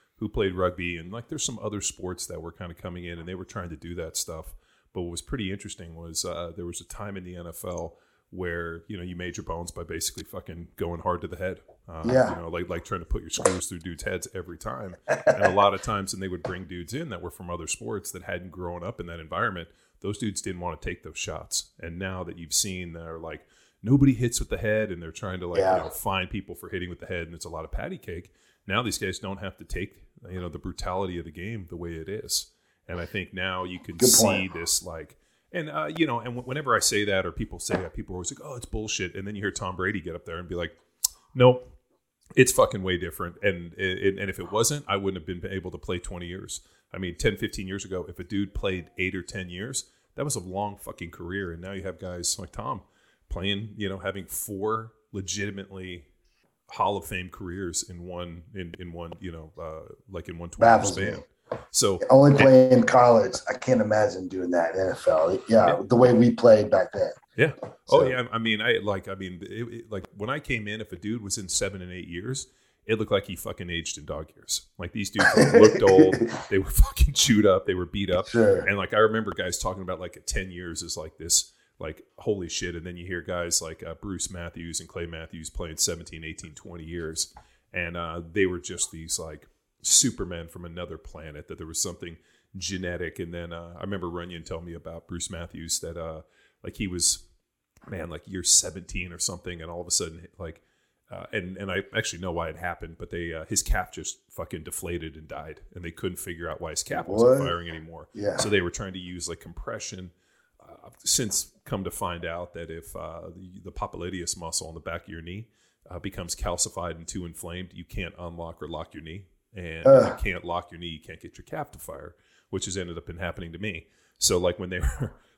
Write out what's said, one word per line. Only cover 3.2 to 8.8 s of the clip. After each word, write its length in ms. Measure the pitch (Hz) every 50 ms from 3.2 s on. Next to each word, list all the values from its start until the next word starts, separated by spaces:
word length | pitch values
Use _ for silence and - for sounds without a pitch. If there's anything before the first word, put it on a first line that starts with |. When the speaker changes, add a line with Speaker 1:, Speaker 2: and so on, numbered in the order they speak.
| 82 87
Speaker 1:
they 60 | 92
were 100 | 90 90
trying 260 | - - 107 90 85
to 60 | 82
do 200 | 76 - 85 87
that 200 | 85 82 80 -
stuff. 380 | - - - 82 80 78 - - - _ _ _ _ _ _ -
But 80 | 95 87
what 80 | 87
was 100 | 85 85
pretty 300 | - - - 127 104 92
interesting 460 | 98 98 - 101 - - 90 85 82
was, 280 | 82 85 82 82 - -
uh, 280 | 90 85 82 87 85 82
there 100 | 101 90
was 160 | 87 85 -
a 40 | -
time 300 | - - - 107 104 98
in 80 | 95 90
the 100 | 90 87
N 140 | 87 85 85
F 160 | 82 - -
L 340 | 92 87 85 85 85 - _ _ _ _ _ _ _
where, 540 | - 90 92 87 85 87 85 82 82 82